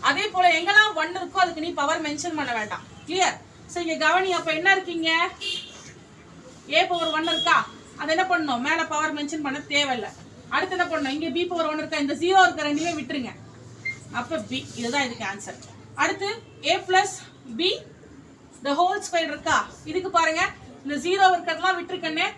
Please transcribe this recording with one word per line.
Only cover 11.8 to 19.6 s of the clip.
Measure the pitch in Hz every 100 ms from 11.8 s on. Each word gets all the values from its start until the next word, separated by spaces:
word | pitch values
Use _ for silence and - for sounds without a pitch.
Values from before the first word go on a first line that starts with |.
இருக்கா, | 302 302
இந்த | 277 330
ஜீரோ | 349 381 359
இருக்க | 311 294
ரெண்டுமே | 294 339 311
விட்டுருங்க. | 240 302 233 - - - - - - - - -
அப்ப | - 214 208
B, | 254 - 220
இதுதான் | 240 277 262
இதுக்கு | 226 202
ஆன்சர். | 202 - - - - - -
அடுத்து | 302 381 392 453 - - 294
A | 359 359
plus | 370 403 - - - 262 226
B | 359 - - - - - - - - - 277
the | 285
whole | 359 403 -
square | 349 320
இருக்கா, | 294 330 262